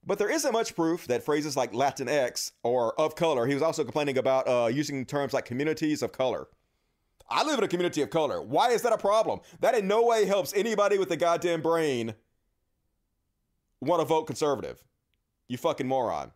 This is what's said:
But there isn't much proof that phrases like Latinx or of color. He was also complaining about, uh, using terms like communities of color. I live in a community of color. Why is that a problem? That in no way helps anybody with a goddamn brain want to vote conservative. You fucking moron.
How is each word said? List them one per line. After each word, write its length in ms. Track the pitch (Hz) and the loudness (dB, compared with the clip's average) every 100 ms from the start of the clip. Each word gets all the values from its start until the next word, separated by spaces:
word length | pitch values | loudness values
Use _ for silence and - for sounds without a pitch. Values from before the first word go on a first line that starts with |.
| - | -4
But 120 | 196 | -2
there 100 | 302 | 0
isn't 240 | 302 285 | 2 2
much 220 | 226 226 | 0 -2
proof 320 | - 165 170 - | 0 0 0 -2
that 160 | 120 | -4
phrases 340 | 135 151 151 139 | 0 -2 0 -2
like 160 | 120 | -2
Latinx 800 | 107 139 131 123 147 123 - - _ | 0 -2 -2 -2 0 0 -4 -10 _
or 360 | 120 123 113 - | -2 0 0 0
of 140 | 156 156 | -2 0
color. 300 | 165 135 120 | 0 2 0
He 80 | |
was 80 | 143 | 2
also 220 | 160 156 | 0 0
complaining 340 | 127 151 147 127 | -2 -2 0 0
about, 280 | 127 131 127 | 2 2 2
uh, 200 | 123 117 | 2 2
using 400 | 131 143 139 123 | 0 -4 -6 -4
terms 260 | 143 139 | -4 -2
like 140 | 131 - | -4 -4
communities 560 | 123 151 156 156 147 | -4 -2 -2 -2 -2
of 100 | 120 | -4
color. 360 | - 131 90 65 _ _ _ _ _ _ _ - | -2 -2 -2 -8 _ _ _ _ _ _ _ -4
I 160 | 131 | -2
live 140 | 277 294 | 0 0
in 80 | |
a 40 | 196 | 0
community 340 | 180 175 160 | 0 -2 0
of 80 | 135 | 0
color. 320 | 165 147 90 | 0 0 -2
Why 260 | 95 147 226 | -2 0 2
is 100 | 233 | 2
that 100 | 233 | 0
a 60 | 220 | 0
problem? 420 | 196 214 185 101 - - | 2 2 2 -4 -8 -2
That 140 | 196 | 0
in 140 | 247 190 | 2 2
no 160 | 214 | 2
way 220 | 233 226 196 | 4 4 2
helps 260 | 202 165 | 2 0
anybody 460 | 202 220 208 202 196 | -2 0 2 2 2
with 120 | 185 | 0
a 60 | 165 | 2
goddamn 460 | 170 170 175 165 | 2 2 0 0
brain 520 | 160 165 156 127 113 107 _ _ _ _ _ _ _ _ _ _ _ _ _ _ _ _ | 2 2 2 0 -4 -8 _ _ _ _ _ _ _ _ _ _ _ _ _ _ _ _
want 220 | 131 170 | 0 0
to 20 | |
vote 200 | 147 160 | 4 2
conservative. 600 | 156 123 151 127 78 62 _ _ _ _ _ _ _ | 0 -2 0 0 -4 -12 _ _ _ _ _ _ _
You 80 | 123 | -4
fucking 320 | 165 147 127 | -2 -2 -2
moron. 440 | 131 113 80 64 | -2 -2 -4 -8